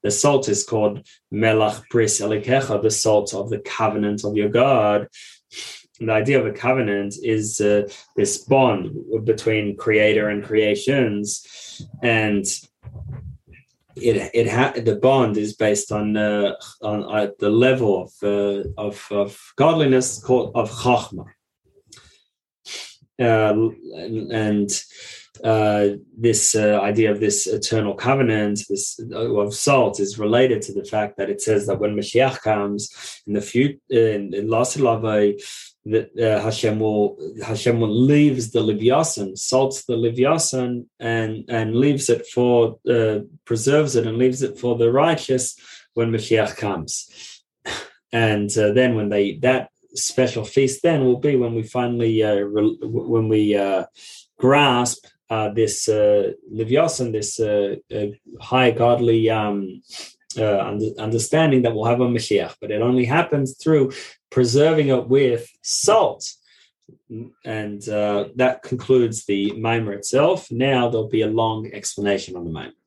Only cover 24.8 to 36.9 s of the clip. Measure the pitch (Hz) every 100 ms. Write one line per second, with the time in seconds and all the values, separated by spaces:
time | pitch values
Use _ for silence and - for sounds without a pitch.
24.8 | - - - - - - 113 110 107 104
25.8 | 101 101 - 113 117 101 - 107 107 104
26.8 | 101 107 110 101 107 - - 107 - 110
27.8 | 104 98 120 139 120 107 104 104 - 98
28.8 | - - 113 110 113 104 104 - - 139
29.8 | 104 98 98 110 107 120 131 107 - 98
30.8 | - 107 104 - 98 101 110 104 101 92
31.8 | 104 104 101 117 131 - 107 107 101 104
32.8 | - - - - - 101 - 123 139 -
33.8 | _ 123 113 104 98 95 110 113 123 147
34.8 | 127 110 110 107 104 101 - - - _
35.8 | 104 110 - - 110 107 107 107 110 110
36.8 | 107